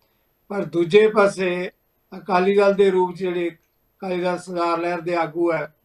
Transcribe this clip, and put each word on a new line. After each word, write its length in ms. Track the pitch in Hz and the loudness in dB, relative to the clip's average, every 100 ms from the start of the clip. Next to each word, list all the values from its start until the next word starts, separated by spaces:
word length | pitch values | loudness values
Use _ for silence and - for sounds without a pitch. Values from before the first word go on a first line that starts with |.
| _ _ _ _ - | _ _ _ _ -12
ਪਰ 160 | 196 | -8
ਦੂਜੇ 440 | 156 170 170 202 220 | -4 -2 4 4 6
ਪਾਸੇ 640 | 220 196 175 185 180 185 _ _ _ _ 190 | 4 2 0 -4 -4 -8 _ _ _ _ -14
ਅਕਾਲੀ 400 | - 185 190 202 | -2 0 2 4
ਦਲ 180 | 196 | 4
ਦੇ 160 | 196 196 | 4 4
ਰੂਪ 240 | 185 180 | 4 0
'ਚ 40 | 175 | -2
ਜਿਹੜੇ 320 | 185 175 170 | -6 -4 -4
ਅਕਾਲੀ 680 | 165 _ _ _ - 190 180 | -8 _ _ _ -12 -6 -4
ਦਲ 180 | 180 175 | -2 -4
ਸਰਦਾਰ 400 | 185 175 175 165 | -6 -4 -2 -2
ਲਹਿਰ 220 | 175 175 | -4 -6
ਦੇ 160 | 165 170 | -4 -4
ਆਗੂ 360 | 160 165 170 | -4 -2 -2
ਹੈ, 220 | 156 151 _ | -2 -6 _